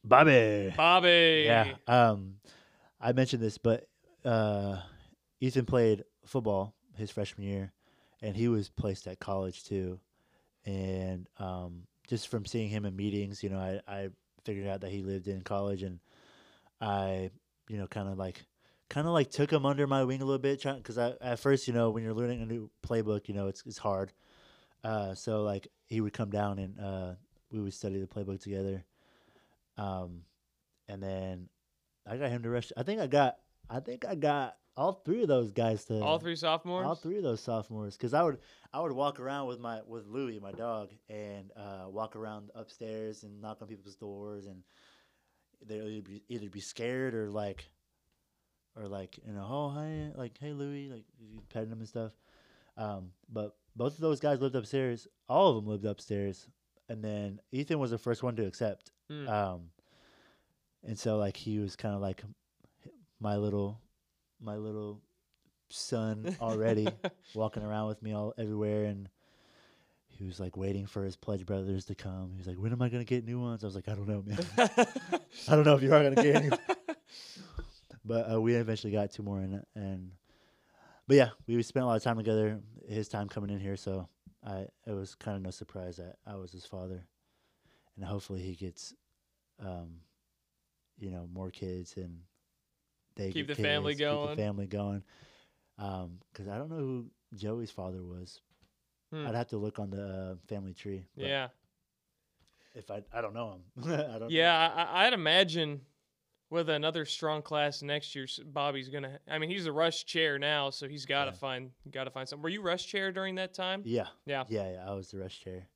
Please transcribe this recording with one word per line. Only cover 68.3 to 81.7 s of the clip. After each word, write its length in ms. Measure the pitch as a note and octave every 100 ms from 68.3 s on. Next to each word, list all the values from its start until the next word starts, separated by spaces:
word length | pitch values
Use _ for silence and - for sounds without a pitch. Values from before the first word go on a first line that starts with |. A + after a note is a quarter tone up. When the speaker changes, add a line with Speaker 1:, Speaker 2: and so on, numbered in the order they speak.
| A#2+
Speaker 1:
everywhere, 480 | A2 G#2+ G#2 G#2+ G#2
and 240 | G2+ G2 _ _ _ _ _ _ _ _ _ _
he 160 | - F#2+
was, 140 | F2+
like, 180 | F#2 F#2+
waiting 280 | F#2+ G2 G2+
for 160 | G#2
his 120 | G2 F2+
pledge 280 | - G2+ F#2
brothers 400 | G2 F#2+ F#2+ -
to 100 | G2
come. 360 | G2 F#2 F2+
He 60 | F#2
was 100 | F2+
like, 100 | F2+
"When 120 | A2
am 80 | B2
I 80 | B2
gonna 160 | A#2+ A#2
get 200 | B2 A2+
new 160 | B2
ones?" 220 | A#2+ A2+
I 40 | G#2
was 80 | F#2+
like, 140 | G2
"I 60 | G#2
don't 120 | G2+
know, 140 | G#2
man. 160 | G2 G#2+
Speaker 2:
<laughs> 180 | F3 - A#3 - A#3 C4 - F4 - - -
Speaker 1:
I 80 | D3+
don't 100 | D3+
know 100 | C#3
if 80 |
you 100 | C3+
are 100 | D3+
gonna 120 | C#3+ C3+
get 200 | D3 C#3
any." 140 | D3
Speaker 2:
<laughs> 80 | - - F#4 - D#4 _ - - - - - - - _ - G#2+
Speaker 1:
But, 260 | A2+ A2
uh, 100 | A2+
we 140 | A2+ A#2+
eventually 380 | A2+ A2 G#2+
got 180 | G#2 G2+
two 120 | -
more, 160 | G#2 G2
and, 240 | F#2+ G2 - G#2+
and, 380 | G2 F#2+ F#2 F#2 _ _ _ _ _ _ - - -
but 100 | C#3
yeah, 140 | A#2+ - -
we 140 | A#2
spent 200 | A2+